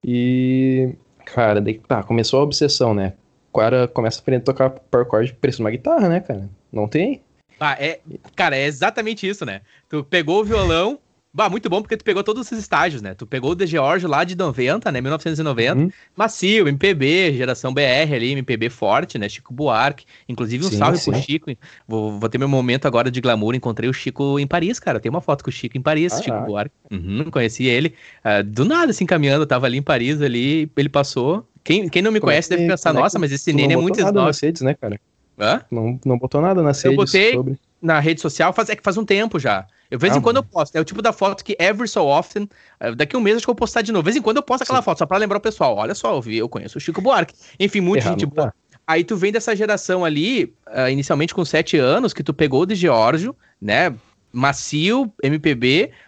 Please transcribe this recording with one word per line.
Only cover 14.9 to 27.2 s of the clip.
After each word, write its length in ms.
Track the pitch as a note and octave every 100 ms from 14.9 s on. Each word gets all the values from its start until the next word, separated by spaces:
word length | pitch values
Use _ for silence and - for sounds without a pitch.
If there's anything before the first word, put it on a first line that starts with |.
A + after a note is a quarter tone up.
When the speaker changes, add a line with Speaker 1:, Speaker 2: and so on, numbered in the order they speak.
Speaker 2:
né? 100 | C3
Mil 80 | C3
novecentos 300 | D3+ E3 D3+
e 40 |
noventa. 360 | D#3 A#2+ A#2 B2
Speaker 1:
Uhum. 100 | E3+ - _ -
Speaker 2:
Macio, 520 | G#3+ - F#3 A3 D#3+
M 100 | C#3
P 160 | G3
B, 400 | F3 C3+ E3+ F#3
geração 400 | C3+ B2+ B2 C3
B 80 | C3
R 320 | C#3+ B2+ D#3
ali, 180 | C3+ A#2+
M 100 | C#3
P 140 | C3+ A#2
B 120 | A2+
forte, 480 | - G#2 A2+ F3 B2+
né? 100 | G#2
Chico 240 | - - B2
Buarque. 500 | D3 A2+ C3+ C#3 _ - -
Inclusive, 360 | A#2+ A#2 B2 F#3
um 40 |
Speaker 1:
Sim, 80 | G#2
Speaker 2:
salve 220 | C#3 F3
Speaker 1:
sim. 100 | -
Speaker 2:
pro 80 | G#2+
Chico, 300 | C3+ D3+ D3+
hein? 80 | A#2+ - - -
Vou, 320 | A2 G#2+ G#2
vou 100 | A2
ter 80 | A#2+
meu 100 | C#3
momento 380 | C3+ B2 B2+ C#3+
agora 240 | A#2+ B2
de 100 | B2
glamour. 360 | B2+ A2+ G#2+ B2+
Encontrei 340 | B2 G#2+ A2+
o 40 |
Chico 440 | C3 - - C#3 C#3+
em 80 | C#3+
Paris, 340 | F3 E3+ A#3+
cara. 200 | - A#2
Tem 100 | A2+
uma 120 | D#3
foto 220 | - C#3+
com 60 | -
o 40 |
Chico 220 | - B2 C3+
em 20 |
Paris, 300 | C3+ D#3 F3
Speaker 1:
Caraca. 120 | E3 D#3
Speaker 2:
Chico 140 | A2 A2
Buarque. 300 | G#2 G#2+ _ _
Uhum, 400 | G2 F2 G2+